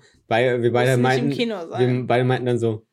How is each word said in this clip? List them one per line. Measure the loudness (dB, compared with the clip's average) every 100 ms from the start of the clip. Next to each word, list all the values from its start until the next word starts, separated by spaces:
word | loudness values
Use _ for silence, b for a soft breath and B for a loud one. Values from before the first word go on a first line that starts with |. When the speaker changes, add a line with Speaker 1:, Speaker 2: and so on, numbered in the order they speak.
| b b -2
Speaker 1:
bei-, | 0 2 2
wir | 0
Speaker 2:
Muss |
Speaker 1:
beide | 2 2
Speaker 2:
nicht | 2
im |
Speaker 1:
meinten, | 2 0 -2
Speaker 2:
Kino | -2 -4 -6
Speaker 1:
wir | -6
Speaker 2:
sein. | -2 0 0 0
Speaker 1:
beide | 0
meinten | 2 0 0
dann | -2
so | -2 -4 -10